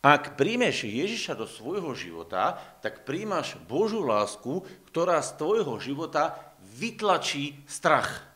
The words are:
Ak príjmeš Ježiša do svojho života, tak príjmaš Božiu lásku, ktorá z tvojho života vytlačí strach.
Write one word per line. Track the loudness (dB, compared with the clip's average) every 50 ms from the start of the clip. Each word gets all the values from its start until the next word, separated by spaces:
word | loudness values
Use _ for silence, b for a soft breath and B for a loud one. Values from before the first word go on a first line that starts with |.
| 10
Ak | 8 8 8 4 -6 0
príjmeš | 2 2 2 4 2 2 2 2 0 -4
Ježiša | -4 -2 -2 -2 -2 -4 -6 -6 -6 -6
do | -6 -8 -10
svojho | -10 -12 -8 -6 -6 -4 -4 -6 -6
života, | -8 -8 -10 -10 -12 -10 -4 0 2 2 2 0 B B B B B -8
tak | -8 -6 -6 -8 -6
príjmaš | -6 -6 -4 -2 -2 -2 -4 -4 -10 -12 -10
Božiu | -4 0 2 2 2 2 0 0
lásku, | 2 2 2 2 0 -4 -8 -6 -4 -4 -4 -6 B B B B -6 -2
ktorá | 0 2 4 2 2 0
z | -2 -6 -4
tvojho | 0 2 2 2 2 0 -4 -6
života | -4 -6 -4 -4 -6 -2 0 0 0 0 B B B B B _ -20 -20 -10
vytlačí | -8 -8 -8 -6 0 4 4 4 4 2 -2 -2 -2 -4 -4 -6 -12 -16
strach. | -14 -12 0 4 4 6 6 4 0 -6 -10 -12 -18 -20